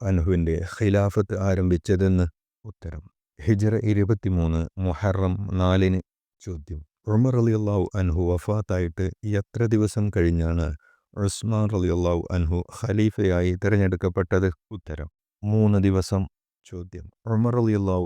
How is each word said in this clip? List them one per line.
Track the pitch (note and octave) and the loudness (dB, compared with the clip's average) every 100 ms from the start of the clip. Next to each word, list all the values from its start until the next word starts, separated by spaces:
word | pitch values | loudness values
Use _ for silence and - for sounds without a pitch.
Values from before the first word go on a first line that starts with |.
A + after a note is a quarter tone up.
അൻഹുവിന്റെ | G2 F#2 E2+ F2+ E2 E2 E2+ | 0 0 2 2 2 -2 -4
ഖിലാഫത്ത് | - G#2+ G2+ G2+ A2 G2+ G2 | -2 2 2 2 0 -2 -2
ആരംഭിച്ചതെന്ന്? | G2 F#2+ F#2 F2 - F#2+ F#2+ F#2 F2 - _ _ A2 | 0 2 2 0 0 2 4 2 0 -4 _ _ -20
ഉത്തരം, | - F2+ D#2 F2+ _ _ _ | -14 -14 -14 -16 _ _ _
ഹിജ്റ | D2+ G#2 G#2+ A2 | 0 2 2 0
ഇരുപത്തിമൂന്ന് | G#2 G2+ G2 A2 G2 F2+ E2 E2 E2 - | 0 0 2 0 0 0 0 0 -4 -4
മുഹറം | F#2 E2 G#2 F#2+ F#2+ F#2+ G2+ F#2+ | -4 -2 -2 0 0 -2 -4 -2
നാലിന്. | F2+ F#2+ F#2 F#2 - _ _ _ | 2 2 2 0 -4 _ _ _
ചോദ്യം, | - E2+ D2 D#2 D2+ _ - | -12 -12 -10 -14 -14 _ -2
ഉമർ | G#2+ B2+ B2 | 2 2 2
റളിയല്ലാഹു | A2+ A2 G#2 G2+ F2+ G2+ | 2 2 0 0 0 0
അൻഹു | F#2 E2 | 0 0
വഫാത്തായിട്ട് | F2 F2 - G#2 - F#2 F2+ - F#2 F#2 G#2+ | 0 0 -2 -4 -2 -2 -2 -4 -6 -4 -4
എത്ര | G#2 - - A#2 | -4 -4 -4 0
ദിവസം | G#2+ G#2+ - G#2 | 2 2 0 -2
കഴിഞ്ഞാണ് | G2 E2+ E2 E2 E2+ D#2+ D#2 _ _ _ | 2 2 2 0 0 -2 -6 _ _ _
ഉസ്മാൻ | - G2+ - G#2+ A2 G#2 | -4 -4 -4 -4 0 0
റളിയല്ലാഹു | G#2 F2+ E2+ F2 E2+ - | 0 0 0 0 0 -2
അൻഹു | F2+ E2 E2+ - | -2 0 -2 -6
ഖലീഫയായി | - A2 G2+ G#2+ - G2 F2 F2+ F2+ | -10 -4 0 0 2 0 2 0 0
തിരഞ്ഞെടുക്കപ്പെട്ടത്? | G2+ G#2 F#2+ F#2 F#2+ F2+ F#2 F#2+ F#2+ - _ | 0 2 2 0 -2 -2 0 2 0 -2 _
ഉത്തരം, | G#2 - D2+ D2+ _ _ _ | -18 -12 -12 -12 _ _ _
മൂന്ന് | G#2 G#2+ G#2+ G2+ | -2 2 4 4
ദിവസം. | G2 F#2+ F#2 G2 F#2+ _ _ _ _ | 4 2 0 -2 -2 _ _ _ _
ചോദ്യം, | F2+ F2+ F2 E2+ _ A2+ | -16 -14 -16 -18 _ -4
ഉമർ | A2 A#2+ B2 | 0 0 2
റളിയല്ലാഹു | A2+ G#2 G2 F#2 | 2 2 2 0